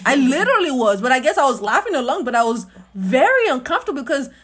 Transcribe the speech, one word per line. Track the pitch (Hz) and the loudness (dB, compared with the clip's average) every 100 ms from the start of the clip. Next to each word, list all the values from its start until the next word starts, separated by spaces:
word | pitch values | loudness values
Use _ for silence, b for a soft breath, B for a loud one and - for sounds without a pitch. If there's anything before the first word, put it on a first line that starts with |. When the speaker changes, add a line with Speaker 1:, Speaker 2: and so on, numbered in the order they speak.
| 185 | 0
Speaker 1:
I | 277 | 2
Speaker 2:
<laughs> | 254 285 | 2 2
Speaker 1:
literally | 453 480 349 | 2 0 0
was, | 262 220 202 | 0 0 0
but | 240 | 0
I | 262 | 0
guess | 269 359 | 2 2
I | 285 | 0
was | 220 | 0
laughing | 208 240 427 320 | -2 -2 0 -2
along, | 247 339 247 | -2 -4 -2
but | 233 | 0
I | |
was | 233 233 185 B B 196 | 0 -2 -8 B B -8
very | 190 254 359 508 440 | -2 2 4 4 2
uncomfortable | 254 247 349 494 285 | -2 -2 -4 -4 -6
because | 254 285 277 B | -4 -4 -4 B